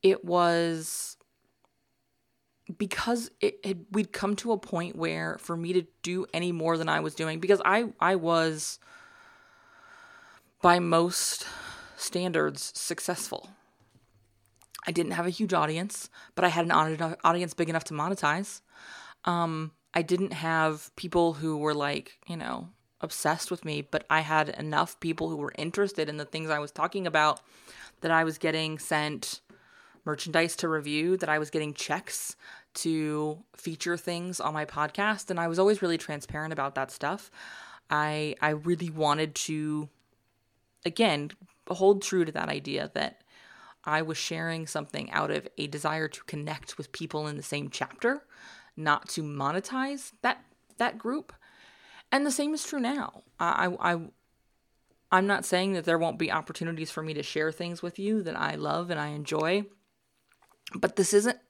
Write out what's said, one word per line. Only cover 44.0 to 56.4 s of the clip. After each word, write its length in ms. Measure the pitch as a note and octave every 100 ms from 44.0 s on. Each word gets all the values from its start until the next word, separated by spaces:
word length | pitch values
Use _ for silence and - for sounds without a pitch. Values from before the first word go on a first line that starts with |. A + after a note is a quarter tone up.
was 140 | D#3+ D#3
sharing 500 | - E3 E3 E3 D#3+
something 440 | D#3 D3+ C#3+ -
out 200 | - D3
of 180 | D3 - -
a 80 | D3
desire 420 | C#3+ D#3 D#3 D#3
to 160 | -
connect 540 | - D3+ D3 D#3 - -
with 140 | D3
people 340 | - E3 D3+ D3+
in 100 | D3
the 60 |
same 260 | C#3 D3 C#3+
chapter, 560 | - - - A#3 C#4 _ - - - - -
not 320 | D#3 D3 -
to 120 | -
monetize 880 | D3+ C#3+ C#3 F3 - C4 C4+ C#4+ - _
that, 220 | A#3+ - - _ _ -
that 200 | - A3+
group. 340 | A3 C#4+ - - - - - - - - -
And 140 | C4+
the 60 | C#4+
same 240 | C4+ D4
is 100 | D#4
true 160 | - C#4+
now. 420 | A#3 C#4+ - - _ _
I, 260 | E3+ - F3+
I, 260 | F3 F3
I, 80 | E3+ D#3+ _ _ _ _ _ _ _ _ _ _
I'm 160 | F#3 G3
not 180 | G3+
saying 280 | - F3+ F#3+
that 120 | F#3+
there 140 | D#3+ E3
won't 200 | E3 C#3+
be 120 | D#3+
opportunities 600 | G#2+